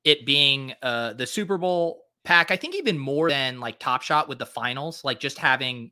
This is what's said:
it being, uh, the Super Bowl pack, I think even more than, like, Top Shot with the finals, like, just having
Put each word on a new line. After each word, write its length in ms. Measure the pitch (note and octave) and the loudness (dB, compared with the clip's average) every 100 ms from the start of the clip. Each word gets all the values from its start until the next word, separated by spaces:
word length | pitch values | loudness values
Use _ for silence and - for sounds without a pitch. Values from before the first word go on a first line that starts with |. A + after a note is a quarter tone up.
| D3+ | 2
it 200 | D3 A#2+ | 4 2
being, 480 | C#3+ C#3+ C#3 C3 - | 2 4 2 -4 -6
uh, 320 | B2+ A#2 A#2 | -2 -2 -2
the 140 | A2+ B2 | -4 -4
Super 300 | - F#3+ F#3+ | -4 -2 -2
Bowl 480 | F3+ F3 E3+ - _ _ | 0 0 -2 -4 _ _
pack, 260 | - F3 E3 | 4 4 4
I 60 | F#3 | 0
think 180 | D#4 F#4+ | -2 -4
even 220 | C#4+ D#3+ | -2 0
more 320 | C3+ C#3+ E3 | 0 0 2
than, 300 | C#3 C3 B2+ | 2 0 -4
like, 180 | A#2+ G#2 | -8 -6
Top 260 | - B2+ | -2 -2
Shot 260 | - D3+ D3 | 2 2 0
with 100 | B2+ | -4
the 60 | - | -10
finals, 580 | - A#2+ B2+ D#3 D#3 | -4 -4 -4 -6 -6
like, 160 | C#3 B2 | -4 -4
just 180 | C#3 C3+ | -4 0
having 540 | D3+ C3 C3 B2 A#2 | 2 2 0 -6 -10